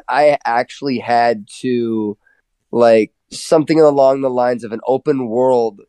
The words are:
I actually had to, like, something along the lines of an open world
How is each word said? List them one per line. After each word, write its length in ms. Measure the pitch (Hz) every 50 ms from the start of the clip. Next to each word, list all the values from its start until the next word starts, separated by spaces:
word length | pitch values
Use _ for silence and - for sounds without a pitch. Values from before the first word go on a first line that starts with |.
| - -
I 300 | 123 135 147 151 143 - -
actually 540 | 117 117 120 127 - - - 143 143 127 113
had 480 | 95 - 120 120 117 120 117 107 101 - - -
to, 560 | - 127 123 120 117 113 113 110 107 104 104 - _ _ _ _ _ _ _ _ _ _ -
like, 400 | 117 120 117 113 110 107 - _ _ _ -
something 500 | - - - - 170 160 147 123 160 160
along 420 | 156 151 143 143 135 135 135 135 135
the 80 | 131
lines 340 | 123 123 123 123 123 117 117
of 80 | 107 110
an 80 | 113 -
open 420 | - 131 131 - 151 143 131 127 113
world 520 | 110 123 127 131 127 120 117 113 101 101 -